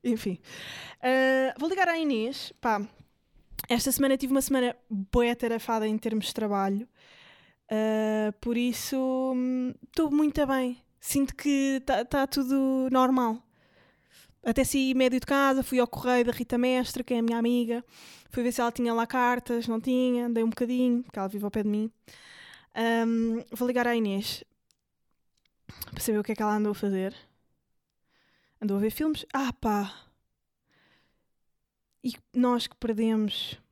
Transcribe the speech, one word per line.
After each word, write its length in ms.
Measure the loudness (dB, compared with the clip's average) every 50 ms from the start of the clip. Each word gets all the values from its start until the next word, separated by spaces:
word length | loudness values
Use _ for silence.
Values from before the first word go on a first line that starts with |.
Enfim. 360 | 0 -2 -2 -2 -2 -6 -6 -6 _ -18 -18 -16 -14 -14 -14 -14 -16 -16 -16 _
Ah, 500 | 0 2 2 4 4 4 4 4 2 0 0 -2
vou 100 | -2 -2
ligar 200 | 2 2 2 2
à 100 | 2 0
Inês. 560 | 0 0 0 0 0 -2 -4 -8 -12 -14 -16 _
Pá, 220 | -2 0 0 0 -2 -6 -12 _ -20 _ _ _ _ _ _ -20 _ _ -14 -14 -4 -2
esta 240 | -2 0 0 -2
semana 240 | 0 0 2 2 2
tive 160 | 0 0 0
uma 80 | 0 0
semana 340 | 2 2 0 0 0 0 -2 -6 _ _
bué 460 | -6 -6 -6 0 2 2 2 2 0
tarafada 520 | -2 -2 -2 -2 -4 -2 -2 -2 -2 0
em 120 | -2 -2 -2
termos 280 | -4 -2 -4 -2 -4
de 60 | -4
trabalho. 560 | -4 -4 -2 -2 0 0 0 0 -2 -2 -6 -8 _ _ -20 -20 -20 -20 -20 -20 -20 -20 -20 _ _ _ _ _
Ah, 600 | -2 0 0 0 0 0 0 0 0 0 0 0 -2 _
por 160 | -4 -2 0
isso, 400 | 2 2 0 0 -2 -4 -4 -2 0 0 0 0 0 0 0 0
hum, 380 | 0 0 0 -2 -2 -2 -4 -6 -8 -16 -8
estou 220 | -2 0 0 2
muito 360 | 4 2 2 2 2 0 0
bem. 360 | 2 2 0 0 -2 -4 -8 _ _ _ _
Sinto 360 | -8 -2 0 0 0 0 -4
que 460 | -4 -2 0 2 2 2 2 0 -2 0
tá, 180 | 0 0 0
tá 240 | 0 0 0 0 0
tudo 600 | 0 0 -2 0 0 2 2 2 2 2 0 0 2
normal. 520 | 4 4 4 4 4 4 2 2 0 -4 _ _ _ _ _ _ _ _ -20 _ _ _ _ _ _ -20 -20 _ -20 _ -4
Até 180 | 0 2 2 2
saí 300 | 2 2 2 2 2 4
médio 240 | 4 4 4 4 2
de 60 | 0
casa, 360 | 2 2 4 4 4 4 2 0
fui 140 | 0 2 2
ao 60 | 2
correio 380 | 2 0 -4 0 2 4 4 4
da 80 | 2
Rita 240 | 0 -4 -4 -2 0
Mestre, 460 | 0 2 2 2 0 0 -2 -4 -8 -4
que 80 | -2
é 60 | -2 0
a 40 |
minha 140 | 0 0 0
amiga. 480 | 0 0 2 2 2 0 0 -4 -6 -6 _ -20 -20 -20 -20 -20 -20 -20 -10
Fui 120 | -6 -2
ver 100 | -2 -2
se 80 | 0 0
ela 100 | 0 0
tinha 220 | 0 0 0 0 2
lá 120 | 0 -2
cartas, 600 | 0 0 2 2 2 2 0 -2 -4 -4 -4 -2
não 140 | -2 -4 -2
tinha, 460 | 0 0 2 2 2 2 2 0 0
andei 160 | 0 0 0 0
um 40 | 0
bocadinho, 540 | 0 0 -2 -2 0 2 2 2 2 0
porque 160 | -2 -6 -8 -6
ela 100 | -6 -4
vive 160 | -4 -4 -6
ao 60 | -4
pé 120 | -4 -2 -2
de 40 | 0
mim. 220 | 0 -2 -2 -4 _ _ _ -20 -20 -20 -20 -20 -20 -20 -20 -20 -20 -20 -20 _ _
Ahm, 680 | -2 0 2 2 2 2 2 0 0 0 0 -2 -4 -6 -8
vou 160 | -6 -2 -2
ligar 200 | 0 2 2 2
à 80 | 2 2
Inês 480 | 2 0 0 -2 -2 -4 -6 -8 -10 -14 _ _ _ _ _ _ _ _ _ _ _ _ _ _ _ _ _ _ _ _ _ _ _ _ -20 -18 -18 -16 -12
para 100 | -10 -6
saber 180 | -2 0 0 0
o 40 |
que 100 | 0 -4
é 20 | -4
que 60 | -2
ela 120 | 0 0 0
andou 160 | 2 0 0
a 20 | 0
fazer. 400 | -2 -2 -2 0 0 -2 -4 -6 -10 -20 _ _ _ _ _ _ _ _ _ _ _ _ _ _ _ _ _ _ _ _ _ _ _ _ _ _ _
Andou 160 | -4 -2 0
a 40 | 0
ver 100 | 0 0
filmes? 360 | 0 0 -2 -2 -2 -2 -6 _ -4
Ah, 180 | -2 -2 -2
pá! 400 | -4 _ -2 -2 0 0 -2 -4 -8 -18 -20 _ _ _ _ _ _ _ _ _ _ _ _ _ _ _ _ _ _ _ _ _ _ _ _ _ _ _ _ _ _ _ _ _ _ _ _ _ _ _
E 120 | -8 -8 -8 -8 _ _ 0
nós 320 | 2 4 4 4 2 0
que 100 | -6 -10
perdemos 800 | _ -4 -4 0 0 2 2 2 2 0 0 -2 -4 -6 -8 -10 -14 _ _